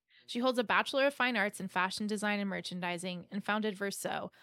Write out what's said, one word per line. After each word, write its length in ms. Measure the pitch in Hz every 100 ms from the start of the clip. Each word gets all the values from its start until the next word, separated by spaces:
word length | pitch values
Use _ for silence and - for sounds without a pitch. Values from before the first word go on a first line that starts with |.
| _ _ -
She 120 | 240
holds 200 | 254 247
a 60 |
Bachelor 440 | 220 185 220 277 277
of 40 |
Fine 240 | 277 254 233
Arts 240 | 202 -
in 80 | 185
Fashion 380 | - 185 - 214
Design 340 | 214 208 208
and 80 | 202
Merchandising 760 | 180 175 180 175 175 180 180 170
and 140 | 202
founded 320 | 196 214 214 190
Verso, 560 | 202 190 185 160 185 -